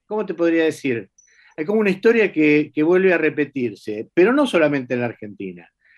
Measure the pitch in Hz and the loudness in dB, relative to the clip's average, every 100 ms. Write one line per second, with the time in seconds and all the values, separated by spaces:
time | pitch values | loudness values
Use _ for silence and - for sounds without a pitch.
0 | - 214 196 165 170 165 160 147 139 117 | -10 -8 -6 -2 0 2 0 -2 -4 -6
1 | 95 _ _ _ _ - 156 220 208 190 | -8 _ _ _ _ -10 -4 0 0 2
2 | 226 233 190 156 151 147 151 - 156 185 | 2 2 2 2 2 2 0 -2 2 2
3 | 190 170 156 131 143 135 120 98 - 107 | 2 2 0 -2 -4 -4 -6 -6 -10 -10
4 | 117 - 190 277 277 175 151 143 123 123 | -4 2 2 2 0 2 2 0 -4 -4
5 | 120 - 107 101 95 87 - _ _ | -4 -8 -14 -12 -12 -14 -20 _ _